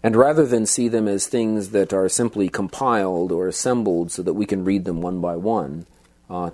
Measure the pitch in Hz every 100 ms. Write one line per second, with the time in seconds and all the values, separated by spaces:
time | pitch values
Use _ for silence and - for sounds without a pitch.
0 | 113 110 135 156 139 120 107 - 120 113
1 | 107 101 - 123 110 107 95 107 95 95
2 | 95 - 117 104 95 - 95 - 131 110
3 | 95 90 90 85 92 - 127 123 104 85
4 | 85 - 90 87 104 98 92 98 90 82
5 | 90 92 87 85 101 110 71 80 85 _
6 | _ _ _ 90 85